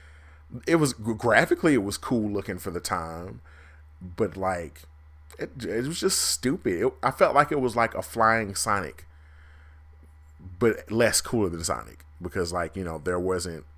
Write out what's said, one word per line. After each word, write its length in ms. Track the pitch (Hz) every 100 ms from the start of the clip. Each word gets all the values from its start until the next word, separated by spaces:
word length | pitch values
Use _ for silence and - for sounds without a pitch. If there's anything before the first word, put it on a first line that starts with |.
| - - - - - 123 -
It 120 | 165
was, 160 | 143
graphically, 840 | 120 107 107 117 110 170 349 170 131
it 80 |
was 120 | 98 -
cool 320 | - 120 107
looking 300 | 101 95 92
for 140 | 98
the 80 | 85
time, 640 | - 92 82 82 92 117 - - - - - -
but, 340 | 90 87 101 95
like, 460 | 95 90 80 - - - - - - -
it, 260 | - 139
it 220 | 110 110 135
was 140 | 170
just 200 | 190 -
stupid. 680 | - - 127 175 - 87 127
It, 60 | -
I 80 | 123
felt 240 | - 165 135
like 160 | 147
it 100 | 147
was, 140 | 127 117
like, 180 | 113
a 80 | 98
flying 540 | - 117 110 113 101 98
Sonic, 500 | 113 101 76 - - - - - - - - - - - - - - - 92 90
but 340 | 117 - -
less 300 | 110 113 -
cooler 280 | - 120 92
than 140 | 82
Sonic 400 | 90 60 55 53 - -
because, 320 | 87 101 85
like, 240 | 87 82 98
you 80 |
know, 140 | 87 80
there 220 | 76 90
wasn't 440 | 90 90 87 80 73